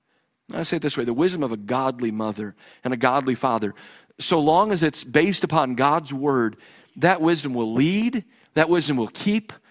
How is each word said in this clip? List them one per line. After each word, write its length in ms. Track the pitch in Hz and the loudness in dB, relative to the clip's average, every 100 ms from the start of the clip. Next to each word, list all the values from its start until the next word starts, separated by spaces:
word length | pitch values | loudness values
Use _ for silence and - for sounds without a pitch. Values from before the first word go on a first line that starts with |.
| _ _ _ _ - | _ _ _ _ -12
I 100 | - | -8
say 120 | 165 165 | -4 -2
it 60 | |
this 160 | 147 - | -4 -2
way, 60 | |
the 100 | 120 | -2
wisdom 280 | 117 180 180 | 0 0 0
of 100 | 135 | -4
a 40 | 110 | -6
godly 540 | 101 127 131 123 117 | -4 -2 -2 -2 -4
mother 440 | 107 110 104 104 - - - | -2 -4 -6 -10 -14 -20 -10
and 80 | 127 | -6
a 60 | 123 | 0
godly 360 | 127 135 131 | 2 2 0
father, 400 | 117 131 113 104 - - - _ - | 0 0 0 -2 -8 -20 -20 _ -8
so 200 | - 170 | 0 2
long 340 | 151 170 214 | 4 4 4
as 100 | 185 | 2
it's 220 | 156 - | 0 -2
based 380 | 127 147 185 180 | 0 2 2 0
upon 320 | 170 160 131 | 0 0 0
God's 380 | 123 143 160 143 | 0 2 0 -2
word, 460 | 135 143 131 113 104 - - _ - | -4 0 2 0 -4 -20 -20 _ 0
that 260 | 170 180 | 2 4
wisdom 320 | 165 165 143 | 2 0 -2
will 180 | 123 110 | -4 -2
lead, 540 | 117 156 202 240 254 - _ _ | 2 2 2 0 -4 -8 _ _
that 140 | 151 160 | 0 2
wisdom 300 | 175 143 131 | 2 2 -2
will 100 | 107 | -2
keep, 420 | - 208 214 214 - _ | -4 0 0 -2 -20 _